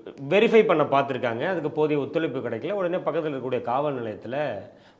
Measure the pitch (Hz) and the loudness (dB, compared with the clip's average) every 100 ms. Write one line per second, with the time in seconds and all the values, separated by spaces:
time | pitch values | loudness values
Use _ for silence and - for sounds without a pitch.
0 | - - 139 190 226 220 214 165 131 139 | -16 -12 0 4 6 6 6 4 4 2
1 | 135 127 120 113 160 180 151 151 151 147 | 2 -2 -2 -2 -2 -2 -2 0 0 0
2 | 127 160 160 131 117 113 147 202 180 180 | 0 -2 -2 -4 -6 -6 -4 -2 -2 -2
3 | - 151 156 135 127 127 120 127 147 131 | -2 -2 -2 -4 -2 -2 0 0 0 -2
4 | 113 101 110 135 147 101 90 - - _ | -6 -8 -6 -4 -4 -6 -10 -20 -20 _